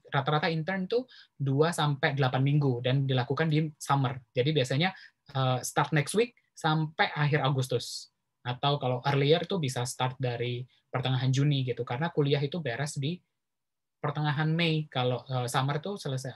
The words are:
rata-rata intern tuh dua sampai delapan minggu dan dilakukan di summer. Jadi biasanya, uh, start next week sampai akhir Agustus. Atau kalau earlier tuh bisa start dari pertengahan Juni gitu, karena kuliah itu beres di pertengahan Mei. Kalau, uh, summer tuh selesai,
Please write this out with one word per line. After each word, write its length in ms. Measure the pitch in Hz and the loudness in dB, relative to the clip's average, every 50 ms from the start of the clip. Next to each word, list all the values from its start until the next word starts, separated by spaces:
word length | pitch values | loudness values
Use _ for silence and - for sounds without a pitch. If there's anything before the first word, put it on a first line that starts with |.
| - - | -10 -4
rata-rata 400 | - 143 131 147 151 151 170 180 | -2 0 0 2 2 2 2 0
intern 400 | 165 160 156 165 190 190 185 185 | 0 0 -2 -2 -2 -4 -2 -2
tuh 160 | - 240 254 - - - - _ _ - | -2 -2 -2 -4 -10 -20 -20 _ _ -4
dua 320 | 143 135 135 139 151 165 | -2 0 2 4 4 2
sampai 480 | 170 - 156 147 143 135 - 160 143 135 | 2 2 0 0 0 0 0 0 2 2
delapan 240 | 139 131 131 131 135 | 2 2 2 2 2
minggu 400 | 139 143 151 143 139 123 120 123 | 4 4 4 4 2 0 0 0
dan 240 | 127 127 139 135 | 0 2 2 2
dilakukan 400 | 131 135 127 120 - 143 - 160 | 2 0 0 0 0 0 0 0
di 240 | 165 147 151 160 156 156 _ | 2 2 0 0 -2 -4 _
summer. 400 | - - 143 139 135 120 120 131 - _ _ | -4 0 0 2 2 0 -2 -6 -10 _ _
Jadi 160 | 127 123 147 | 0 0 2
biasanya, 400 | 160 151 127 123 135 135 170 190 151 - - - _ _ _ - - 135 | 2 2 0 2 0 0 0 0 -2 -6 -12 -20 _ _ _ -6 -4 0
uh, 240 | 131 131 127 127 - | 0 0 0 0 -2
start 320 | - - - 147 - - | -2 0 0 0 2 2
next 240 | 147 139 - - 196 | 0 0 0 0 0
week 160 | 233 247 - _ _ _ _ - | 0 0 -2 _ _ _ _ -4
sampai 480 | - 160 156 160 156 156 - - 202 185 - | -2 0 2 2 0 -2 0 0 -2 0 0
akhir 240 | 151 151 143 139 147 131 | 0 2 2 2 2 2
Agustus. 640 | 131 127 131 127 - 127 117 - - - - - - _ _ _ _ _ _ _ | 2 2 0 0 0 -2 -4 -4 -6 -10 -12 -14 -16 _ _ _ _ _ _ _
Atau 400 | 120 120 123 - 143 147 143 127 | -8 -6 -2 0 0 0 2 0
kalau 160 | 127 127 123 - | 0 -2 0 0
earlier 400 | 139 139 139 139 139 156 175 170 | 0 2 2 4 4 4 4 4
tuh 160 | - 202 185 151 | 0 -2 -2 -2
bisa 240 | 123 127 127 117 | -2 -2 -4 -4
start 320 | 120 - - 127 127 131 - | -6 -4 -2 -4 -4 -2 -2
dari 480 | 135 123 120 120 120 123 120 120 127 - _ _ _ _ | -4 -4 -2 -2 -4 -4 -4 -6 -8 -12 _ _ _ _
pertengahan 400 | - 127 131 135 131 127 127 131 | -6 -4 -2 0 0 0 2 2
Juni 320 | 131 127 143 147 147 139 131 | 2 2 2 2 2 2 0
gitu, 240 | 127 120 - 120 | -2 -4 -4 -4
karena 240 | - 120 123 156 170 | -4 -4 -4 -4 -2
kuliah 320 | - - 147 143 143 143 143 | 0 0 2 2 2 0 0
itu 160 | 139 - 180 | -2 -4 -6
beres 400 | 160 131 113 113 143 147 - 147 | -6 -6 -4 -4 -6 -6 -4 -4
di 220 | 135 147 175 180 - _ _ _ _ _ _ _ _ _ _ _ _ _ _ _ | -4 -4 -6 -6 -10 _ _ _ _ _ _ _ _ _ _ _ _ _ _ _
pertengahan 500 | - 147 139 147 151 151 147 143 156 156 160 | -6 -4 -2 -2 0 0 0 0 0 0 2
Mei. 320 | 165 170 165 156 156 156 | 2 2 2 2 0 -2
Kalau, 400 | - - 131 127 127 127 120 - - | -2 -2 0 0 0 0 -2 -4 -4
uh, 160 | 131 127 123 117 | -4 -4 -2 0
summer 320 | - 143 131 139 147 156 - | 0 0 0 0 -2 -4 -4
tuh 160 | 190 202 196 | -6 -8 -8
selesai, 320 | - 151 131 131 131 135 123 | -6 -6 -6 -6 -6 -8 -8